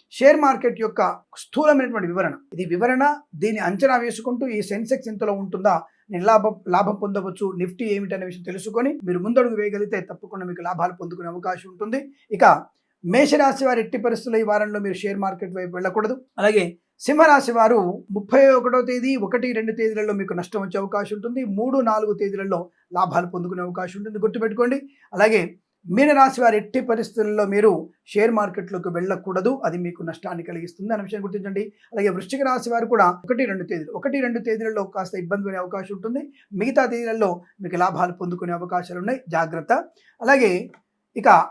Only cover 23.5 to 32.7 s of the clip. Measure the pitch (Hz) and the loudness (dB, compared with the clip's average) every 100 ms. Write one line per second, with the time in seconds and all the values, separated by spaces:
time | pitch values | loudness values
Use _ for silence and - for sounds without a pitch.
23.5 | 180 180 180 180 196 214 208 214 226 220 | -6 -8 -8 -10 -10 -10 -4 -4 -2 -4
24.5 | 214 247 277 - _ _ 180 220 214 175 | 0 0 -2 -6 _ _ 2 4 4 0
25.5 | - _ _ 170 202 294 277 262 233 240 | -8 _ _ -2 2 6 6 6 6 2
26.5 | 214 208 254 247 226 - 226 208 214 196 | 2 0 -4 -2 -2 -2 -2 0 0 2
27.5 | 202 214 165 - _ - 208 226 220 196 | 4 4 4 -2 _ -6 2 2 2 -2
28.5 | 196 175 185 185 170 185 185 190 185 190 | -4 -8 -6 -4 -4 -2 -4 -4 -2 0
29.5 | 269 190 175 175 175 165 160 190 175 170 | 0 -2 -4 -6 -8 -12 -10 -10 -10 -10
30.5 | 165 170 - 208 214 196 208 196 202 196 | -12 -12 -10 -6 -6 -6 -8 -8 -8 -6
31.5 | 196 220 - _ 220 202 185 180 269 262 | -6 -8 -12 _ -2 -2 -2 -6 -2 -2
32.5 | 254 233 | -2 -2